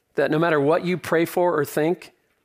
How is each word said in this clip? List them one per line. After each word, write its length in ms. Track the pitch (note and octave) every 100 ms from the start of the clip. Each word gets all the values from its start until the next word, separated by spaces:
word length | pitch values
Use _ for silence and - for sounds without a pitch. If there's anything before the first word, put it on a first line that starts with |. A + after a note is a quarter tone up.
| _ -
That 140 | C#3+
no 80 | D#3
matter 220 | E3+ D3+
what 240 | C#3 E3
you 140 | F3 F3+
pray 260 | - E3
for 340 | E3 - F3+ E3
or 60 |
think, 460 | C#3+ - D#3 F3+ - _ _ _